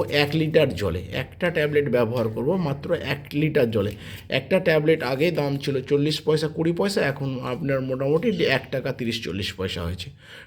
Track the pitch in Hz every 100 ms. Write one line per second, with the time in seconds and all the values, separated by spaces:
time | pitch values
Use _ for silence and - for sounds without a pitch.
0 | - 143 143 160 160 160 151 92 98 85
1 | - 131 131 - 175 165 151 147 143 120
2 | 113 123 113 113 127 185 160 139 175 165
3 | 123 - - 143 156 156 120 110 98 -
4 | - - - 131 - 190 180 156 151 160
5 | 123 131 165 156 143 139 143 139 135 143
6 | 143 151 - 151 151 160 165 170 202 202
7 | 156 135 139 127 127 127 139 135 131 131
8 | 135 160 240 185 160 131 - 135 131 135
9 | 117 113 107 92 98 - 92 90 85 90
10 | - - - -